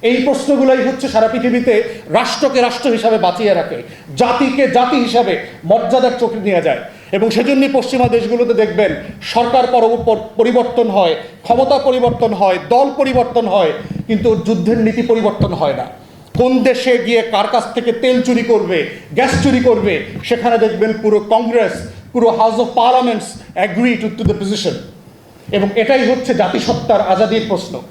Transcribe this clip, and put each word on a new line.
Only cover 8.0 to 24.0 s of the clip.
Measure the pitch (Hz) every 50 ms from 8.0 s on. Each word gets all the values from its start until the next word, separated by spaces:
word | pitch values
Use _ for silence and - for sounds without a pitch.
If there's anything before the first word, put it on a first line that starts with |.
| 247 240
দেশগুলোতে | 240 233 - 202 233 240 240 233 226
দেখবেন | 226 220 196 170 180 214 180 156 - - - - -
সরকার | - - - 226 240 233 240 262 247 247
পর-, | 247 247 226 226 233 233 233
পর-, | 233 220 208 - - -
পরিবর্তন | - 226 233 240 247 - - - 254 233 -
হয়, | 185 202 185 170 156 - - - - - -
ক্ষমতা | - 233 240 269 262 285 262
পরিবর্তন | 277 277 254 254 240 240 233 - 240 220 214
হয়, | 180 202 190 185 180 147 -
দল | 233 247 277 277 269 277
পরিবর্তন | 277 262 254 254 240 240 - 240 226 208
হয়, | 185 202 180 160 151 - - - - - - -
কিন্তু | 226 202 - 233 220 185 -
যুদ্ধের | 202 226 180 170 202 233 233
নীতি | 220 220 220 240
পরিবর্তন | 240 240 233 226 214 208 - - 165 - 180
হয় | 139 151 147 135
না। | 123 123 - - - - - - - - - - -
কোন | 247 254 254 254
দেশে | - 269 247 254 254 262 247 240
গিয়ে | 233 226 233 226
কার | 220 - - 196 208 214
কাছ | - 240 220 220 -
থেকে | 247 240 240
তেল | 226 233 - 254 254 247
চুরি | - 247 247 233 233
করবে, | 233 233 208 180 170 185 160 139 - - - - - 151
গ্যাস | 196 254 254 254 - -
চুরি | 285 247 254
করবে, | 240 247 226 208 190 202 180 147 - - - - -
সেখানে | - 240 233 233 240 233 220
দেখবেন | 226 214 - 180 208 220 220 220
পুরো | - 214 208 208 208 -
কংগ্রেস, | 220 226 240 226 233 240 214 175 - - - - - - - - -
পুরো | 247 226 226
House | 226 226 220 226 220 220
of | 240 240 - 254
Parliaments | 233 240 247 254 247 247 226 208 - - - - - - - - 185 214
agree | 170 190 240 247 240 -